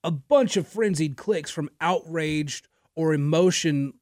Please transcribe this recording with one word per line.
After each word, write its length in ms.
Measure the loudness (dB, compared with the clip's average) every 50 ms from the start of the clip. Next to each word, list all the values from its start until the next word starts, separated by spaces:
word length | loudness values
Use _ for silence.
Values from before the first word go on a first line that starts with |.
| -4
a 60 | -4
bunch 480 | -6 -6 0 _ 4 4 4 4 0 -2
of 100 | -4 -4
frenzied 480 | -4 -2 0 0 0 0 -2 -4 -4
clicks 340 | -6 -2 -2 -2 -2 -2 -6
from 200 | -8 -8 -8 -8 _ _
outraged 880 | -2 0 0 0 -2 -4 -4 -4 -2 -2 -2 -2 -2 -4 -8 -12 _ _ _ _ _ _ _
or 200 | -2 0 2 2
emotion 800 | 2 2 2 4 4 4 4 2 2 0 0 0 0 -2 -4 -8 _